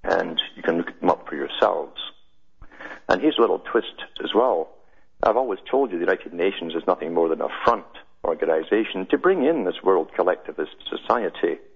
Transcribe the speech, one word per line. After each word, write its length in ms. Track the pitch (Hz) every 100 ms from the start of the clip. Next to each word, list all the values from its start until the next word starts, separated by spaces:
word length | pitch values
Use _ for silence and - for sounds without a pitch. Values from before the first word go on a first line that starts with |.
And 360 | - 90 85 80 -
you 80 | -
can 140 | - 82
look 240 | 82 -
them 100 | 87
up 180 | 82 -
for 60 |
yourselves. 680 | 71 69 - 107 82 71 - - - - - - - - - - - -
And 120 | 92
here's 180 | 151 147
a 20 |
little 180 | 113 92
twist 460 | - 117 - - - -
as 80 | -
well. 380 | 101 127 90 78 - - - - -
I've 140 | - 110
always 220 | 127 95 -
told 220 | 131 135
you 80 | 87
the 60 |
United 280 | 87 92 -
Nations 420 | 85 92 - 82
is 120 | 82 90
nothing 260 | 90 80
more 160 | 85 82
than 120 | 78
a 80 | 71 -
front 220 | - 113 - - - - -
organization 800 | 80 80 80 80 107 110 92 95
to 60 | 135
bring 260 | 180 190
in 200 | 135 165
this 180 | 90 -
world 280 | 92 92 78
collectivist 600 | - 90 - - 78 78 - -
society 680 | - - 120 95 - - - -